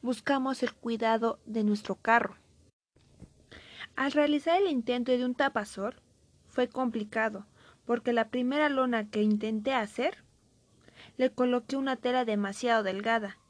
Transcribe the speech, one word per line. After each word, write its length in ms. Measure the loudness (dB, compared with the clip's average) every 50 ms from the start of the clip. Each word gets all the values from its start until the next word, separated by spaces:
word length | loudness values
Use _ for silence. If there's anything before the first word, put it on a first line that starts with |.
| -2
buscamos 600 | -4 -4 -4 0 0 0 0 0 -2 -2 -2 -4
el 100 | -4 -4
cuidado 640 | _ -6 -6 -4 0 2 2 2 2 2 -2 -2 -4 _
de 160 | -6 -4 0 2
nuestro 320 | 2 0 0 -2 -6 -8
carro. 400 | -4 _ 2 2 4 2 0 -8 -12 _ _ _ _ _ _ _ _ _ _ _ _ _ _ _ _ -20 -20 _ _ -20 _ -20 -20 -20 -20 -16 -16 -16 -12 _
Al 160 | -2 -2 0
realizar 500 | 2 2 4 4 2 2 2 2 4 4
el 80 | 4 2
intento 440 | 2 0 0 0 -2 -2 2 2 2
de 120 | 2 2
un 120 | -2 0
tapasol, 680 | 0 0 0 0 -2 -6 -6 -8 -6 -6 -6 -8 -10 _ _ _ _ _ _ _ _ _ _
fue 200 | -2 -2 -2 -2
complicado, 760 | 0 -2 -2 -2 -2 -4 -6 -4 -2 -2 -2 -2 -2 -6 -14 _ _ _ -20 -20 -20 _ _
porque 260 | -2 -2 0 0 0 0
la 180 | 0 0 0
primera 380 | -2 -2 -2 0 0 2 2 2
lona 400 | 2 2 0 0 0 -2 -2 -2
que 140 | 0 2 2
intenté 520 | 2 2 2 0 -2 -4 -2 -2 -2 0
hacer, 500 | 0 -2 -4 -4 -2 -2 -2 -2 -4 -20 _ _ _ _ _ _ _ _ _ _ _ _ -20 _ -20 -20 -20 -4
le 140 | 0 0 0
coloqué 460 | 2 2 2 2 2 0 -2 -2 -4
una 180 | -2 -2 -2 -4
tela 300 | -2 -2 0 0 0 0
demasiado 580 | 0 0 -2 -2 -2 -4 -4 0 2 2 2 2
delgada 560 | 0 -4 -2 -2 0 0 0 -2 -4 -12 _ _ _